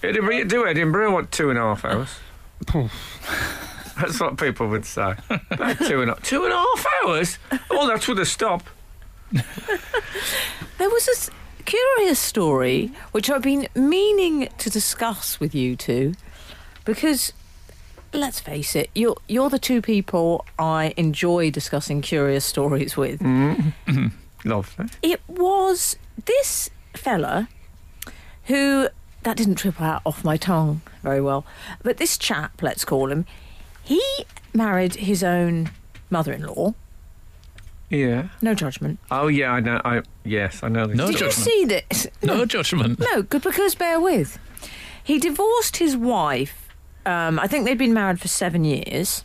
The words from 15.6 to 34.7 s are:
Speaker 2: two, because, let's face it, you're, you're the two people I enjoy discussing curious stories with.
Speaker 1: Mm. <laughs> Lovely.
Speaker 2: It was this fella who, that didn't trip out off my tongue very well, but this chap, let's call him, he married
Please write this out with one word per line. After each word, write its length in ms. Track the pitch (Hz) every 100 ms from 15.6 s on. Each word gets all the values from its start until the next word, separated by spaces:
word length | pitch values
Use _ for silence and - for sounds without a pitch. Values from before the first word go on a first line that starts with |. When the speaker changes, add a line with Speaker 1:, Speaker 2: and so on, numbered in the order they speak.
| 127 123
Speaker 2:
two, 380 | - 120 139 180 - - - - - - -
because, 480 | 220 311 262 - - - - - - - - -
let's 260 | 294 285 -
face 360 | - 147 143 -
it, 140 | -
you're, 240 | - 233 - -
you're 220 | 220 269
the 100 | 262
two 220 | - 254
people 640 | 214 208 190 175 165 170 - -
I 340 | 160 160 156 -
enjoy 540 | 160 147 175 175 165
discussing 520 | 147 - 143 - 143
curious 440 | 139 160 143 139 135
stories 500 | - 143 139 139 -
with. 240 | 135 143
Speaker 1:
Mm. 540 | 139 127 143 196 156 - -
<laughs> 240 | 135 95 - - - 110
Lovely. 400 | 107 98 - 220 -
Speaker 2:
It 200 | 320 - -
was 720 | 359 359 392 381 359 - - - - 294
this 440 | 508 539 - - - -
fella 560 | - 277 202 - 175 233 - - - - - - - - - -
who, 420 | 277 277 269 269 - - -
that 120 | 226 220
didn't 200 | 214 175
trip 260 | 202 -
out 200 | 160 151 160
off 180 | 151
my 140 | 160 160
tongue 440 | 185 170 156 156 - -
very 160 | - 139
well, 260 | 139 139 - - - -
but 140 | 233 -
this 200 | 320 -
chap, 440 | - 160 151 -
let's 240 | 156 - -
call 260 | 135 135
him, 140 | 147 175 - - - - -
he 180 | - 320 539 554 - - -
married 420 | 220 220